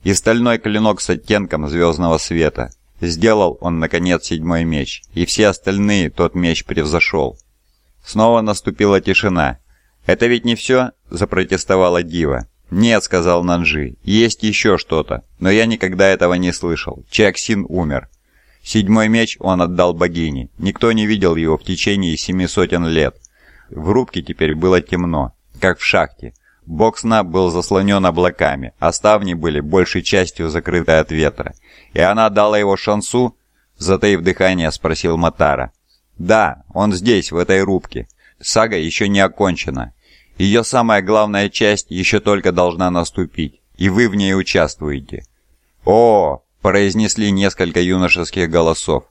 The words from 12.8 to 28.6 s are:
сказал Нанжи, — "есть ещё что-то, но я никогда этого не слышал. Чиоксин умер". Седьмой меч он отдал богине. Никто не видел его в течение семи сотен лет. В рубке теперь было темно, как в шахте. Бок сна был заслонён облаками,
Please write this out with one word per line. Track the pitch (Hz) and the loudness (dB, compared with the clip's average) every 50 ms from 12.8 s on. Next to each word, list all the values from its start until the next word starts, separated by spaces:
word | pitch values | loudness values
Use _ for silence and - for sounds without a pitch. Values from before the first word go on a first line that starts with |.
| 113 117 113 104 - | 2 4 2 2 0
сказал | - - 90 85 90 87 87 | 0 -2 0 2 2 2 2
Нанжи, — | 87 90 87 87 85 82 78 76 73 62 60 _ _ | 2 0 0 0 0 -2 -2 -4 -6 -8 -10 _ _
"есть | - 98 110 117 113 - _ - | 0 2 2 2 2 0 _ -4
ещё | 110 101 - - 110 95 82 | -2 -2 0 2 2 0 0
что-то, | - _ - 80 73 - - - _ _ - _ | -2 _ -4 -4 -2 -4 -8 -10 _ _ -14 _
но | 90 92 | 0 2
я | 101 110 113 | 2 2 2
никогда | 113 113 - 98 92 92 92 98 98 | 0 0 -2 -4 -4 0 2 4 4
этого | 95 90 90 87 90 | 4 4 2 0 2
не | 90 92 90 | 0 0 -2
слышал. | 85 - - 87 82 76 - - - 67 - _ | -4 -4 -4 -4 -4 -4 -6 -12 -12 -14 -18 _
Чиоксин | - - 107 98 95 - - - 113 101 98 - | 0 2 2 2 2 -2 -4 -4 -4 -4 -4 -4
умер". | 80 90 85 76 69 64 - - _ _ _ _ _ _ _ _ _ _ | -4 -4 -2 -2 -4 -6 -8 -10 _ _ _ _ _ _ _ _ _ _
Седьмой | _ - - 110 101 95 107 110 110 107 | _ -2 -2 0 2 2 2 2 4 2
меч | 110 117 113 107 - _ | 2 0 0 -2 -4 _
он | - 92 95 90 | -2 -2 0 0
отдал | 87 85 90 87 90 87 | 0 -2 0 0 0 0
богине. | 87 82 90 90 85 85 82 78 71 65 62 64 _ - | 2 0 -2 -2 0 -2 -4 -4 -4 -6 -10 -12 _ -6
Никто | - 98 95 - - 117 | -6 -6 -2 0 0 0
не | 113 110 107 | 2 2 0
видел | 107 110 101 95 87 82 | 0 0 2 2 0 0
его | 82 80 80 78 76 | 0 0 0 -2 -2
в | - | -2
течение | - 92 85 - 107 101 98 95 85 80 | -6 -6 -4 -2 -2 0 0 0 -2 -4
семи | - - - 92 92 90 | -4 -4 -4 -4 -2 -2
сотен | 82 - - 90 82 - 87 85 | -2 0 -2 0 0 0 -2 -2
лет. | 82 80 80 73 65 - _ _ _ _ _ _ _ - - _ _ | 0 0 0 0 0 -4 _ _ _ _ _ _ _ -20 -20 _ _
В | - - 78 87 | -14 -8 -2 0
рубке | 104 123 127 - - 92 | 0 0 0 -2 -6 -10
теперь | 71 - - - 82 78 76 | -8 -8 -4 -2 -2 -2 0
было | 78 85 92 92 90 | 0 2 2 2 2
темно, | 87 - 95 87 87 85 82 73 67 62 _ _ _ _ - - | 0 -2 -4 -4 -2 -2 -2 -2 -4 -4 _ _ _ _ -8 -2
как | - 92 87 - | -2 -2 -2 -2
в | - | -2
шахте. | - - 95 78 - - _ - 58 _ _ _ _ _ _ _ | 0 0 0 0 -2 -4 _ -18 -18 _ _ _ _ _ _ _
Бок | - 82 78 107 113 110 - | -12 -2 0 0 0 0 -2
сна | - 113 113 110 98 | -2 0 0 0 0
был | 87 80 92 92 90 | 0 0 0 0 0
заслонён | 82 90 87 - 101 95 98 101 101 98 92 | 0 -2 -4 0 0 0 2 2 2 2 2
облаками, | 90 82 85 87 90 87 - 87 73 69 69 | 0 2 2 0 0 0 0 -2 -2 -2 -4